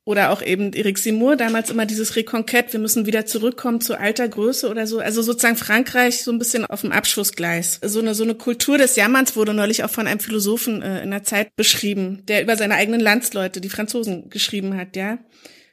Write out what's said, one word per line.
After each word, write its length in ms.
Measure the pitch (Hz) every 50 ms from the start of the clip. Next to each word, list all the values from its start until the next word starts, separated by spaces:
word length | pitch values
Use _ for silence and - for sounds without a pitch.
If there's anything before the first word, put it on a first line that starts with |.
| -
Oder 260 | 214 208 202 196 139
auch 100 | 196 196
eben 320 | - - - 190 208 196
Eric 260 | - - 214 196 196 196
Zemmour, 360 | - 226 220 220 240 262 302
damals 340 | 254 233 226 226 226 220 -
immer 160 | - 226 220
dieses 300 | 208 214 214 226 - -
Reconquête, 580 | 226 220 - - 226 220 - - 240 247 -
wir 60 | - 220
müssen 280 | 214 220 - 233 208
wieder 200 | 214 214 220 220
zurückkommen 540 | 220 - 220 214 247 254 - - 247 233 233
zu 180 | 233 - 220 -
alter 300 | 196 208 226 254 247 226
Größe 420 | - 214 208 240 269 - - 220
oder 160 | 220 226 220
so. 140 | 214 226 220
Also 200 | - 214 214 226
sozusagen 360 | 226 226 240 240 - 233 233
Frankreich 680 | 226 - - 208 233 262 - - 247 247 247 240 -
so 80 | - 247
ein 80 | 233 226
bisschen 260 | 240 - - 226 220
auf 180 | - - 202
dem 100 | - 208
Abschussgleis. 880 | - 202 214 - - 220 202 - - - 170 170 170 170 170 - - -
So 160 | - 208 202 220
eine, 160 | 226 220 214
so 80 | 214
eine 140 | 220 226 220
Kultur 420 | 226 - 247 240 233 - - 277 294
des 160 | 269 254 -
Jammerns 400 | 220 202 220 254 269 262 254 -
wurde 180 | 226 214 214
neulich 300 | 214 214 202 208 226 -
auch 80 | - 226
von 160 | - 240 220
einem 140 | - 202 214
Philosophen, 600 | - 220 220 214 196 202 220 233 - 247 220 190
äh, 200 | - 190 190 180
in 80 | - 196
der 140 | 196 202 202
Zeit 320 | - 220 202 214 214 -
beschrieben, 680 | - 220 - - - - 202 202 196 190 185 190 190 196 -
der 140 | 208 202
über 140 | - 220 226
seine 180 | 214 214 202 208
eigenen 260 | 160 208 208 226 233
Landsleute, 600 | 220 208 208 247 247 - - 196 185 190 190 190
die 100 | 180 196
Franzosen, 600 | - - 214 214 - 240 226 214 185 170 - -
geschrieben 460 | - 208 - - 220 202 190 196 196
hat, 180 | 185 180 190 185
ja. 240 | 190 190 208 226 240 - _ _ _ - - - - _ _